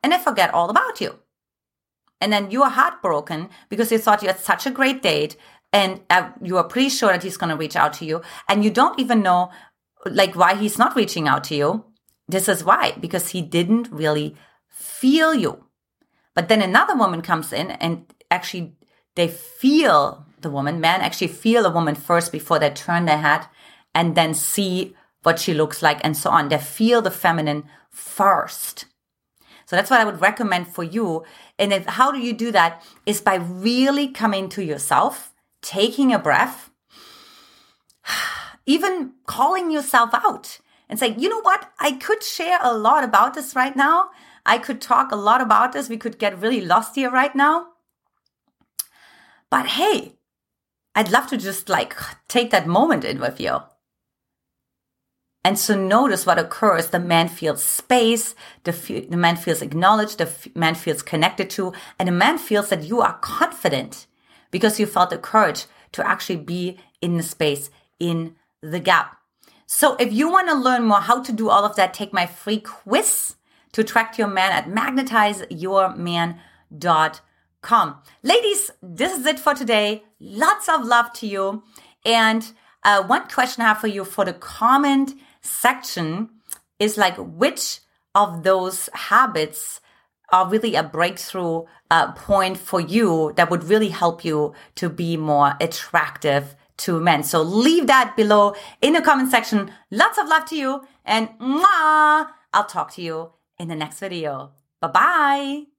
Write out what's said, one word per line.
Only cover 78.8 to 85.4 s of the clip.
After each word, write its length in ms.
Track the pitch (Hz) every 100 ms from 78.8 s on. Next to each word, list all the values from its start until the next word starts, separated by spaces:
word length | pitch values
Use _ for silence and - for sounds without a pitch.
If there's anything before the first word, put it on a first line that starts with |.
this 340 | 185 170 311 370
is 80 | 262
it 140 | 311
for 160 | - 277
today. 480 | 240 220 208 214 _ _
Lots 500 | 175 202 320 415 -
of 160 | 320 226
love 260 | 240 233
to 120 | - 214
you. 380 | 196 190 214 _ - _ _ 226
And, 480 | 233 220 220 220 _ _ _
uh, 180 | 202 202
one 260 | 185 294 -
question 360 | - 247 247
I 60 | 233
have 100 | 196
for 80 | 220
you 180 | 196 190
for 180 | -
the 100 | 190
comment 840 | 175 - - 226 269 285 269 269 - _ _